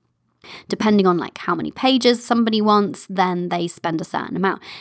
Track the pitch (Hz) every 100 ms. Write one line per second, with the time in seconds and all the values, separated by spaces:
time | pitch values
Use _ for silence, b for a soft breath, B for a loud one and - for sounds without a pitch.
0 | _ _ _ _ - B B 185 214 208
1 | 190 175 113 - - 165 151 - 262 262
2 | 247 240 - 233 226 220 214 208 196 -
3 | - 190 185 180 175 175 170 - 170 160
4 | 170 160 - 175 190 - B B